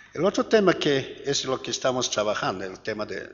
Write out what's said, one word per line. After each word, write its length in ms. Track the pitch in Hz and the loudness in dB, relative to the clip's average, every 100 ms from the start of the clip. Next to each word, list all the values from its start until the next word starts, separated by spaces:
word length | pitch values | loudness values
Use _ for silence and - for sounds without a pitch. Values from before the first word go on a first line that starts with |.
| - - | -12 0
El 80 | |
otro 220 | 180 208 247 | 0 2 4
tema 300 | 226 190 - | 6 6 4
que 480 | 156 135 123 - 135 | 2 2 0 -8 -4
es 180 | 139 | -2
lo 180 | 135 131 | -2 -4
que 100 | - | -4
estamos 380 | 113 135 127 120 | 0 0 0 0
trabajando, 540 | - 104 98 143 95 | 0 0 0 -2 -4
el 160 | 95 92 | -8 -8
tema 260 | - 107 104 | -8 -6 -6
de, 280 | 92 - | -8 -10